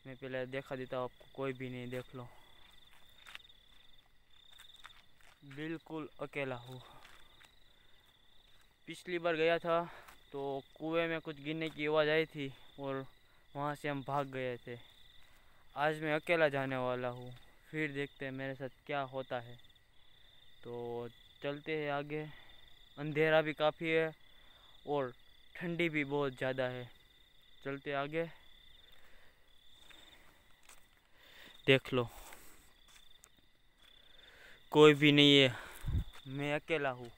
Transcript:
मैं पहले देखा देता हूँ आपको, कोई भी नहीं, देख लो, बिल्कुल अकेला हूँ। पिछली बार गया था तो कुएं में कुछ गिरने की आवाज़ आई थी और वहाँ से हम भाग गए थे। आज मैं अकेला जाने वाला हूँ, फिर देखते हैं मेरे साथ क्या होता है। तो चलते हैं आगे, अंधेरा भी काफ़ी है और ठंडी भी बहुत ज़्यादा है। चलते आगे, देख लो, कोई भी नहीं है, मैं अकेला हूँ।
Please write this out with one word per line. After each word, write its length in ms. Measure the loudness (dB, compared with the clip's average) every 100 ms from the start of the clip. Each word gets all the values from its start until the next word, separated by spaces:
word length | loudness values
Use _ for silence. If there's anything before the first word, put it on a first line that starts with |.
मैं 100 | -16
पहले 300 | -12 -6 -4 -4
देखा 280 | -6 -6
देता 220 | -8 -4 -4
हूँ 60 |
आपको, 220 | -6 -10 -16
कोई 180 | -6 -6
भी 160 | -4 -8
नहीं, 200 | -8 -8
देख 260 | -8 -8
लो, 120 | -14 -14 -18 -20 -20 -20 -20 -20 -20 -20 -20 -18 -18 -18 -20 -20 -20 -20 -20 _ -20 -20 -20 -20 -20 -20 -20 -20 -20 -20 -20 -20 -20 -16
बिल्कुल 520 | -8 -6 -8 -8 -8 -8 -8
अकेला 340 | -8 -4 -4 -6
हूँ। 240 | -10 -16 -16 -20 -20 -20 -20 -20 -20 -20 -20 -20 -20 -20 -20 _ -20 -20 -20 -20 -20 _ -16
पिछली 320 | -14 -6 0
बार 160 | 2
गया 220 | 4 4 4
था 200 | 4 2 0 -10 -20 -20 -12
तो 300 | -6 -4 -4 -8 -8
कुएं 280 | -2 0 0
में 120 | -2
कुछ 180 | -6 -8
गिरने 280 | -6 -4 -4
की 180 | -2 2
आवाज़ 220 | 4 4
आई 160 | 4
थी 260 | 2 -4 -8 -8 -20 -10
और 260 | -6 -6 -8 -16 -20 -20 -12
वहाँ 200 | -4 -4
से 140 | -4 -4
हम 140 | -4
भाग 240 | -2 -2 -2
गए 280 | -4 -4 -6
थे। 200 | -10 -14 -14 -20 -20 -20 -20 -20 -20 -20 -14
आज 260 | -2 0 0
मैं 120 | -2
अकेला 340 | -2 2 4 4
जाने 280 | 2 -2 -2
वाला 300 | -2 -2 -4
हूँ, 240 | -6 -12 -14 -18 -20 -10
फिर 200 | -4 -4
देखते 340 | -4 -8 -8
हैं 60 | -8
मेरे 220 | -6 -8
साथ 140 | -6 -10 -12
क्या 140 | -6 -4
होता 360 | -4 -6 -6 -6
है। 160 | -6 -18 -20 -20 -20 -20 -20 -20 -20 -20 -20 -16
तो 460 | -10 -8 -6 -6 -8 -14 -20 -8
चलते 320 | -6 -6 -4 -4
हैं 120 | -2
आगे, 300 | -4 -4 -6 -8 -12 -20 -20 -20 -20 -20 -8
अंधेरा 440 | -2 2 6 6
भी 120 | 4
काफ़ी 360 | 2 0 2 0
है 240 | 2 0 -4 -20 -20 -20 -20 -20 -16 -2
और 240 | -2 -2 -8 -20 -20 -18
ठंडी 320 | -8 -6 0 0
भी 140 | 0
बहुत 320 | -2 0 -2 -2
ज़्यादा 300 | -2 0 -2
है। 200 | -4 -12 -18 -20 -20 -20 -20 -20 -12
चलते 300 | -10 -8 -6
आगे, 300 | -4 -2 -4 -4 -8 -20 -20 -20 -20 -20 -20 -18 -20 -20 -20 -20 -20 -20 -20 -20 -20 -20 -20 -20 -20 -20 -20 -20 -20 -20 -20 _ -20 -20 -20 -20 -4 6
देख 260 | 6 6
लो, 140 | -2 -2 -8 -18 -18 -18 -20 -20 -20 -20 -20 -20 -20 -20 -20 -20 _ -20 _ -20 -20 -20 -20 -20 -20 -20 -20 2
कोई 220 | 10 12
भी 180 | 12 8
नहीं 260 | 10 10 10
है, 160 | 8 2 -12 -8 -2 -2 -2 -12 -10
मैं 260 | -6 -2
अकेला 340 | -4 0 0 0
हूँ। 200 | -4 -12